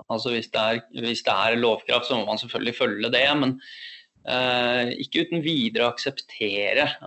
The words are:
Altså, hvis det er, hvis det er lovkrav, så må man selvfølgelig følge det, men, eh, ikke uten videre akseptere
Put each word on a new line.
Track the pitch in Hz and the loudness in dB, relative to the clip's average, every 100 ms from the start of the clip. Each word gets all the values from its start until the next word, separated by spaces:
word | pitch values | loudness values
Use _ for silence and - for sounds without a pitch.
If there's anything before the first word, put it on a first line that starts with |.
| - | -6
Altså, | 110 127 | -4 -2
hvis | 117 113 | -4 -2
det | 117 | 0
er, | 110 117 - | 0 0 -4
hvis | 127 117 110 | -6 -4 -2
det | 120 | 0
er | 98 110 117 | 2 2 4
lovkrav, | 117 104 - 123 | 4 2 2 0
så | - 120 | 2 0
må | 101 | 0
man | 110 | -2
selvfølgelig | 120 113 113 - | -4 -4 -2 0
følge | 123 101 117 | 0 0 0
det, | 123 143 147 | 2 4 4
men, | 131 127 - - - - - _ - | 2 -2 -8 -16 -16 -18 -20 _ -4
eh, | 127 127 123 120 123 120 - | 0 0 2 2 2 0 -4
ikke | 135 165 170 | -4 -2 0
uten | 170 | -2
videre | 151 151 113 113 120 | 0 0 0 2 0
akseptere | - 147 139 - - 104 101 101 120 - - | 0 -6 -6 -10 -4 -2 0 0 2 0 -4